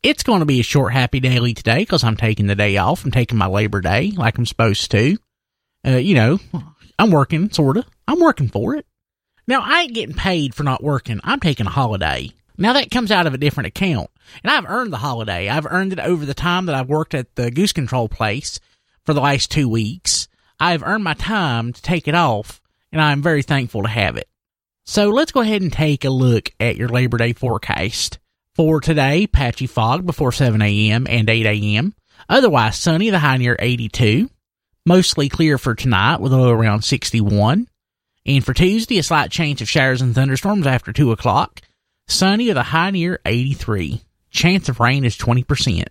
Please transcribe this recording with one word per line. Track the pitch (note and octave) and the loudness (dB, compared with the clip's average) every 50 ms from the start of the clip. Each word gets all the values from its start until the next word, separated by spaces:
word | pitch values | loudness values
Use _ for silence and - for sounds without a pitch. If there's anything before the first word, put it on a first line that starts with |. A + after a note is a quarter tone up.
| - | 2
It's | C4 D4 - - | 0 0 0 0
gonna | - A#3 F#3+ D#3+ | 0 2 2 2
be | D3 C#3 B2 | 2 2 2
a | A#2 | 0
short | - - D3 C3+ A#2 A#2 | 2 2 0 0 2 0
happy | C3+ B2 A#2+ - C3+ | 0 0 0 0 0
daily | B2+ B2+ B2+ B2 A#2 A#2+ A#2 | 0 2 2 2 0 0 -2
today | - - - A2+ C3+ G#3+ | -2 0 0 0 0 0
'cause | - - - - | 0 0 2 2
I'm | A#2 A2 G#2+ | 2 0 2
taking | A#2 A2 A2 - G#2 | 0 0 2 2 2
the | G2+ G2+ | 0 2
day | G2 G#2 G#2 G2 | 2 2 2 2
off. | G2 F#2 G2 D#3 - - | 2 2 0 0 -2 -2
I'm | C#3 | -2
taking | G#2 B2 A#2+ - A#2+ A2 | 0 0 0 2 0 0
my | G2+ | 0
Labor | F#2+ F#2 G2+ A2 G#2+ G2+ G2+ | 0 0 0 0 0 -2 -2
Day | F2+ E2 F#2+ A2 D3+ G#3 G#3 | 0 0 0 0 0 -2 -2
like | F3+ A#2 A2 - | 0 0 0 0
I'm | - A#2+ | 0 -4
supposed | - - - A#2 A2+ G2 - - - | -4 0 0 2 2 2 0 -2 0
to. | - G2+ A2 C#3 F#3+ A3 _ _ _ _ _ _ _ _ _ _ _ _ _ | 2 2 2 2 0 -2 _ _ _ _ _ _ _ _ _ _ _ _ _
Uh, | C3 C3 | 0 2
you | B2+ B2+ F#3+ G3 | 2 4 4 4
know, | C3 A2 A2+ C#3 - - - - - - - _ _ - - _ - | 4 6 4 2 0 -2 -8 -10 -10 -10 -12 _ _ -20 -18 _ 0
I'm | G3 A3+ | 2 4
working, | F3 D3+ C#3 - - D#3 F3+ G#3 | 4 4 2 2 0 -2 -2 -2
sorta. | - - D3+ - - G#3+ B3+ - _ _ _ | 0 2 2 2 2 0 -2 -4 _ _ _
I'm | - C#4 F4+ | -4 0 4
working | E4+ D#4+ C#4 - D3 G#2+ | 4 4 4 2 -2 -2
for | - G#3 - G#3 C4+ | -2 -2 -4 -2 -4
it. | D4+ - _ _ _ _ _ _ _ _ _ _ _ _ - | -6 -8 _ _ _ _ _ _ _ _ _ _ _ _ -2
Now, | B3+ C4+ - | -2 -2 0
I | G3+ D4 E4+ | 0 0 0
ain't | F4 C#4 A#3 | 0 -2 -4
getting | A3+ F#3+ - D3+ | -8 -8 -6 -8
paid | - - F#3+ F#3 E3 D3 C3+ A#2 | -4 -2 -2 0 0 -2 -4 -4
for | - D3 | -4 -2
not | C#3+ C3 - - | -2 -2 -2 -2
working. | D3 C#3+ C3 - - A#2 G2+ - | -2 -4 -4 -4 -6 -8 -6 -4
I'm | - A#3+ C#4+ | -4 -4 -2
taking | - E3+ C#3 - A2+ | 0 -2 0 0 -4
a | F#2+ | -4
holiday. | - C#3 C3 A#2 A2 F#2+ F2 D#2 C#2 A#1+ C2+ - - _ _ _ _ - | -2 -2 -2 0 -2 -2 -2 -2 -4 -4 -6 -10 -14 _ _ _ _ -2
Now, | F3+ A3 B3 | 0 2 2
that | C4 A#3+ - | 0 0 0
comes | - B3 A#3+ F#3+ | -2 -4 0 0
out | G#3+ F#3+ F3 | 0 2 2
of | D#3+ C3 | 0 -2
a | C3 | 0
different | C#3 D3 - - B2 E2+ | -2 0 0 -2 -6 -6
account. | - - F#3+ F#3+ D#3 A2 D#2 - _ _ _ _ - - _ | -4 -4 -2 -2 0 -2 -4 -8 _ _ _ _ -20 -8 _
And | G#3+ | 0
I've | C#4+ C#4 F#3+ - | 0 0 0 -2
earned | F3+ A#3+ B3+ A3 D#3+ | -4 -4 -4 -4 -6
the | G#2+ | -6
holiday. | G#2+ D3 B2+ A#2 A2+ G#2+ F#2+ F2 F#2 G2+ | -6 -6 -6 -4 -4 -4 -4 -4 -2 -2
I've | B2 D#3 D3+ | -2 -4 -4
earned | - - F3+ F#3+ F#3+ F#3 | -2 -4 -2 -2 -2 -4
it | E3+ | -4
over | - D3+ F3+ E3 D3 | -2 -2 -2 -2 -2
the | C#3 C#3 | -6 -6
time | - - F3 F3 F3+ F#3+ | -4 -2 -2 -2 -2 -2
that | F3 D3+ | -2 -2
I've | C3+ C3 B2+ | -4 -2 -2
worked | D3 D3+ D#3+ _ - | -2 -2 -2 _ -6
at | C#3+ B2+ _ _ | -8 -8 _ _
the | - B2 A#2+ | -4 -4 -4
goose | A#2+ D3 G3 G#3 - | 0 0 0 0 0
control | - C#3 A#2 B2+ B2+ A#2 G#2+ | -2 -4 -2 -2 -2 -2 -4
place | - - A2+ A2 G2+ C3 - - - - _ _ _ _ _ _ _ _ _ | -4 -4 -4 -4 -4 -4 -6 -10 -12 -12 _ _ _ _ _ _ _ _ _
for | - D3+ | -2 0
the | C#3+ C3+ | 0 2
last | C#3+ C#3 C3+ - - | 2 0 0 -2 -2
two | - D#3+ C#3+ B2 | -2 0 0 0
weeks. | A2 A2+ A2 G#2 D#3+ F3+ _ - - - - _ _ _ _ _ _ _ | 0 0 -2 -2 -6 -6 _ -4 -4 -4 -4 _ _ _ _ _ _ _
I've | D3+ F3 F3 D#3+ - | 0 0 0 0 -2
earned | - G3 A3 G#3 | -4 -4 -2 -2
my | E3+ D3+ | -4 -4
time | - - D#3+ A3+ G#3 F3+ D3+ A#2+ A#2 A2+ A#2+ A#2+ | -4 -4 -4 -2 -2 0 0 -2 -2 -4 -6 -8
to | - | -10
take | - - - - - | -4 -4 -4 -2 -2
it | - D3 | -2 0
off, | E3+ E3+ D3 A#2 G#2 G#2+ - - _ _ _ _ _ _ _ - | 0 2 2 0 -2 -6 -10 -16 _ _ _ _ _ _ _ -2
and | D#3+ | 0
I'm | D#3 D3+ C#3+ C#3+ C#3+ | 2 2 2 2 0
very | F3 D#3+ D3 | 0 0 0
thankful | C3 - D3+ C3+ B2+ A#2+ - A2+ G2 | 0 0 -2 -2 -2 -4 -6 -4 -4
to | A2 | -4
have | G#2+ A2+ G2+ E2 A#1+ G#1+ | -2 0 -2 -2 -2 -6
it. | - _ _ _ _ _ _ _ _ _ _ _ _ | -10 _ _ _ _ _ _ _ _ _ _ _ _
So | - - G#3 G#3 G#3 | -4 0 2 2 2
let's | G#3 B3+ D#4 D#4 - | 2 2 0 0 0
go | C#4 | -2
ahead | A#3 G#3+ A3 G#3 F#3+ | 0 0 0 0 -2
and | E3 - | -2 -2
take | - D#3 D#3 D3 C3+ - | 0 0 0 0 0 0
a | C#3 | -2
look | C3+ B2+ C3 B2+ A#2+ A2 - - _ _ | 0 2 2 4 2 2 0 -4 _ _
at | A2 A#2 - | -4 -4 -2
your | - A2+ B2 | -2 -4 -2
Labor | A#2 B2 B2+ A#2+ A#2+ | 0 0 0 0 0
Day | A#2 A2+ A#2 A#2+ | 0 0 -2 -2
forecast. | - - B2 F2+ G2 - - - - E2+ G2 - - - - - - _ _ _ _ _ _ _ | -4 -4 -4 -4 -4 -2 -4 -4 -4 -4 -6 -4 -6 -6 -8 -8 -12 _ _ _ _ _ _ _
For | - D#3+ D#3 D#3+ D3+ C3 | 0 2 2 2 2 0
today, | - D#3+ D3+ C3+ C3+ C#3+ E3+ G#3 | 0 0 2 2 2 2 0 0
patchy | G#3 - - C#3 A#2+ A#2 - C3 | 2 2 0 0 0 -2 -4 -6
fog | B2 - - A2+ A2 B2+ E3+ F#3 | -4 -2 0 2 2 0 0 -2
before | F3 - - D3 B2+ | -4 -4 -2 -2 -2
seven | A#2+ - C#3+ B2 A2 G#2+ | 0 2 2 2 2 2
A | G#2 G#2 G2+ G#2 G#2+ G#2+ | 2 2 2 2 2 2
M | G#2+ A#2+ C3 - | 2 0 0 0
and | - A#2+ A2 G#2+ | 0 0 2 2
eight | A2+ A2+ A2 | 0 2 0
A | G#2+ G#2 G#2+ G2+ G#2 G#2 | 0 0 0 -2 -2 0
M. | G#2+ C#3 G3 - _ _ _ _ _ - _ | 0 -2 -2 -6 _ _ _ _ _ -4 _
Otherwise | - C4 C#4 A3+ D#3 B2+ A2 A2 A2 | 4 4 6 6 4 4 2 2 -2
sunny, | - - F3 D#3+ E3 G3+ A3+ | -2 0 0 2 2 2 2
the | G3+ F3+ | 0 2
high | D3 C#3+ C3 B2+ | 2 2 2 2
near | B2 B2 A#2+ - | 2 0 0 0
eighty-two. | - A#2+ B2 A#2+ A#2 G#2+ - - - G#2+ G#2+ C3+ A3 C4+ _ _ _ _ _ _ _ _ _ _ _ | 0 -2 -2 -2 -4 -8 -2 0 2 2 4 2 0 -2 _ _ _ _ _ _ _ _ _ _ _
Mostly | E3 F3 F#3 F3+ - - - C#3+ C#3 | 4 4 4 4 2 0 -2 -2 -2
clear | - - E3 D#3 D3 | 0 0 2 2 2
for | B2+ - C3+ A2+ | 0 0 -2 -4
tonight | - - C3 A2+ F#2 G2 A#2+ E3 - | -2 -2 0 2 2 2 2 0 0
with | F#2+ C3+ C3 | 0 2 2
a | |
low | C3 B2+ B2 | 4 4 4
around | A#2 A2 A2+ A2 G2+ G#2+ G#2+ | 4 4 2 2 2 0 0
sixty-one. | - C#3 B2+ - - - A#2 G#2+ G2+ G#2 G2+ G#2 A2 C#3 G3+ A#3+ _ _ _ _ _ _ _ _ _ _ _ _ | -2 -4 -2 -4 -2 -2 0 0 2 2 2 4 4 2 0 -2 _ _ _ _ _ _ _ _ _ _ _ _
And | - C#3 C#3 B2+ | 0 0 0 2
for | - C3 | 0 2
Tuesday, | - F3 F3+ G3+ A3+ A3+ - B3+ F#3+ | 2 2 2 2 0 -2 -2 -2 -2
a | D3+ | 0
slight | - E3 D3+ C#3+ - | 0 0 0 0 -2
chance | - - E3+ D3 D3 - A#2 | -2 -4 -2 -4 -4 -6 -6
of | - | -2
showers | - D#3+ C3+ C3 B2+ B2 C3 | 0 2 2 2 2 0 0
and | B2+ A2+ | 0 2
thunderstorms | C3 C3+ C#3 C3+ B2 - - G#3 G#3 D#3+ | 2 2 0 0 -2 -2 0 0 0 2
after | C#3+ B2+ A#2+ - - A2 | 2 0 0 -2 -4 0
two | - D3+ A#2+ A2+ | 0 2 2 2
o'clock. | - - A#2 G2 C3 - - _ - _ _ _ _ _ _ _ _ _ | 0 0 0 0 0 0 -2 _ -18 _ _ _ _ _ _ _ _ _
Sunny | - - - F#3+ F#3+ G3 G#3+ B3 A#3+ | -6 -2 0 2 2 2 2 0 0
with | G3+ C3 | 0 0
a | A#2+ | -2
high | - - D#3+ E3+ F#3+ | 0 0 0 0 2
near | G3 F#3 E3 F3 F3+ - _ | 0 -2 -2 -2 -4 -4 _
eighty-three. | - G#2+ A#2+ B2 C3+ C#3 - - - G#2+ G2 F2 C#2+ - - _ _ _ _ _ _ | -2 -2 0 0 -2 -4 -4 -4 -4 -4 -4 -4 -4 -6 -8 _ _ _ _ _ _
Chance | _ - - E3+ F#3 G3 - - | _ 2 2 4 2 2 0 -2
of | B2+ - | -2 2
rain | A#2+ A#2+ C3 C#3 C3+ | 2 2 2 2 0
is | A#2+ G#2+ | -2 -2
twenty | - - - A#2 B2+ B2 | -2 -2 0 0 0 0
percent. | _ D3 - - C3 G2 E2 E2+ - | _ -2 -2 0 -2 -2 -2 -4 -6